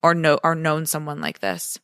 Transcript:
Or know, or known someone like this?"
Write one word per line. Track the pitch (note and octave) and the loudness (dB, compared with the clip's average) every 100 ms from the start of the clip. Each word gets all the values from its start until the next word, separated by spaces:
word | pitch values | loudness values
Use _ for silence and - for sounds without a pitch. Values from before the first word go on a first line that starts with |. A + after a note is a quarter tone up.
Or | E3 E3+ | 2 4
know, | D#3+ D3 | 4 4
or | E3 E3 | 2 0
known | D#3+ D#3 D#3+ | 0 0 -2
someone | D3+ D3+ D3 | -4 -6 -6
like | D#3 - | -6 -4
this?" | G2 F2+ - - | -4 -4 -8 -12